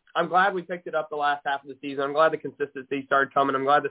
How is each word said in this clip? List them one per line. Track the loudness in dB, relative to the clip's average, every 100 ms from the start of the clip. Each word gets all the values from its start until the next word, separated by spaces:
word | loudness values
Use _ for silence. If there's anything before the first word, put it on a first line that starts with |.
| _
I'm | -4 0
glad | 4 4
we | 0
picked | -6 -10 -6
it |
up | -6 -4
the | -2
last | -2 -2 -2
half | -6
of | -6
the | -12
season. | -8 -4
I'm | -2
glad | 2 2
the | 2
consistency | -6 -6 -8 -8 -8 -6 0
started | 0 2
coming. | 2 2 0
I'm |
glad | 2 2
the | 2